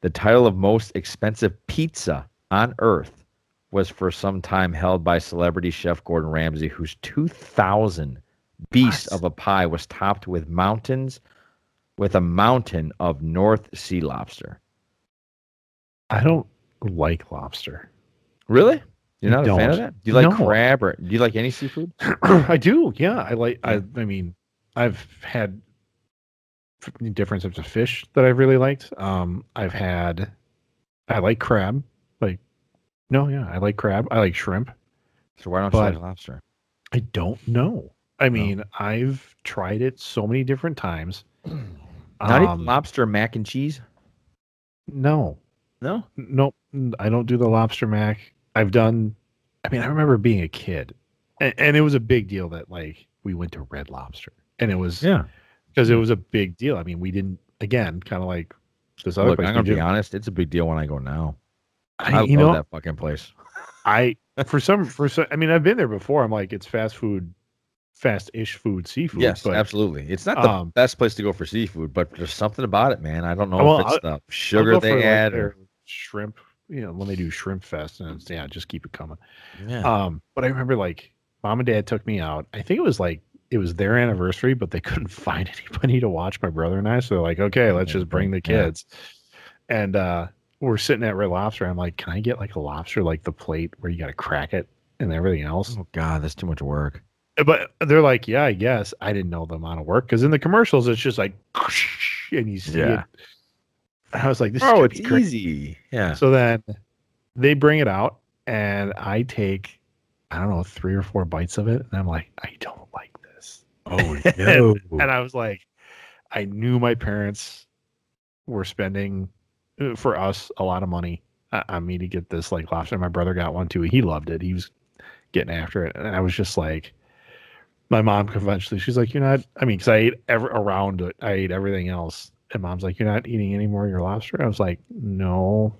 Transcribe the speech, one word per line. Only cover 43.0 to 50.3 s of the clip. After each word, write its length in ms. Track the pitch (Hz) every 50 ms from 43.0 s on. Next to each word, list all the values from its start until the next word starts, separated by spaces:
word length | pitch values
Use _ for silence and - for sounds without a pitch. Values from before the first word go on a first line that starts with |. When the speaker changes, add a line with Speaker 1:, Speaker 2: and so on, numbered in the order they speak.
| 123
Speaker 1:
mac 300 | 110 104 104 107 113 113
and 80 | 113 107
cheese? 360 | - - 131 139 147 151 131 117 _ _ _ _ _ _ _ _ _ _ _ _ _ _ _ _ _ _ _ _
Speaker 2:
No. 520 | - 147 139 131 139 151 156 127 82 73 - _ _ _ _ _ _ _ _
Speaker 1:
No? 240 | - 135 190 233 214 _ _ -
Speaker 2:
N-, 80 | 131 98
nope. 240 | 147 131 135 139 - _ _ _ -
N-, 220 | 139 131 123 107 -
I 100 | 101 107
don't 180 | 110 120 120
do 100 | 120 123
the 120 | 120 123 113
lobster 380 | 110 113 113 110 - - -
mac. 460 | 110 107 107 107 107 107 - - - _ _ _ _ _
I've 160 | 110 110 98
done, 460 | 95 120 113 110 113 117 110 107 107 _ _ _ _ _ _ _ _ _ _
I 40 | -
mean, 120 | - 123 117
I 40 |
remember 300 | 123 147 156 151 151 131
being 260 | 110 101 120